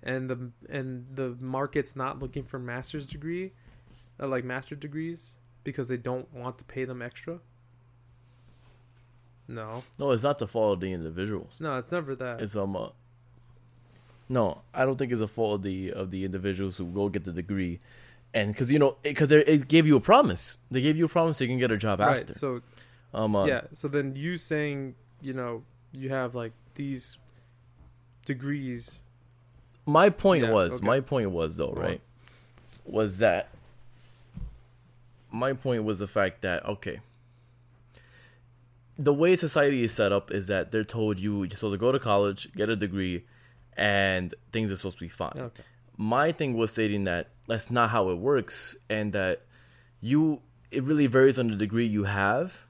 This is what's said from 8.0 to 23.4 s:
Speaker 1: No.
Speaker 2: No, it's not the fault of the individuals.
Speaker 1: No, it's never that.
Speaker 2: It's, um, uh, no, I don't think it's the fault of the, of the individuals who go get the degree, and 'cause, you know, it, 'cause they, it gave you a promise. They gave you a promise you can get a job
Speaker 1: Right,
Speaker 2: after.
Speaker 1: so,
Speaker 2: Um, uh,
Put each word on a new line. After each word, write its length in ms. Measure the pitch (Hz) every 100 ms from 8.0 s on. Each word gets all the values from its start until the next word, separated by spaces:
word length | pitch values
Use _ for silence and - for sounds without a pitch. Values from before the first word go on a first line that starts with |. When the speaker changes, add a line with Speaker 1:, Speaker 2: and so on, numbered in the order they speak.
| _ - _ _ - - - - _ _ _ _ _ _ -
Speaker 1:
No. 360 | 120 107 117 - -
Speaker 2:
No, 120 | 139
it's 100 | 120
not 160 | 131 143
the 80 | 107
fault 280 | 117 110
of 60 | 98
the 120 | 92
individuals. 640 | 92 80 82 101 101 - -
Speaker 1:
No, 160 | 156 131
it's 120 | 123
never 220 | 175 147 135
that. 240 | 127 117
Speaker 2:
It's, 140 | 110 104
um, 200 | 98 95
uh, 140 | - - _ _ _ - - - - - - - - - -
no, 340 | 127 104 76 -
I 120 | -
don't 120 | 131 131
think 140 | 135
it's 100 | 120
the 80 | 107
fault 280 | - 110 104
of 60 |
the, 280 | 98 95 95
of 180 | - 95
the 140 | 95
individuals 520 | 95 92 98 92 98 90
who 100 | 87
go 220 | 92 101
get 160 | 98
the 80 | 85
degree, 480 | 85 90 101 90 85 - - - - -
and 240 | 117 104 104
'cause, 140 | 123
you 80 | 147
know, 180 | 143 -
it, 120 | 147
'cause 140 | 139 151
they, 160 | 151
it 220 | 147 156 131
gave 180 | 156 156
you 80 | 139
a 40 |
promise. 580 | - 240 294 87 - - -
They 100 | 131
gave 160 | 135 156
you 100 | 165
a 20 |
promise 320 | 175 165 151
you 80 | 127
can 100 | 127
get 140 | 123
a 40 | 110
job 220 | 110 98
Speaker 1:
Right, 220 | 104 131
Speaker 2:
after. 120 | -
Speaker 1:
so, 300 | - 139 123 - - - - _
Speaker 2:
Um, 220 | - 110
uh, 120 | 104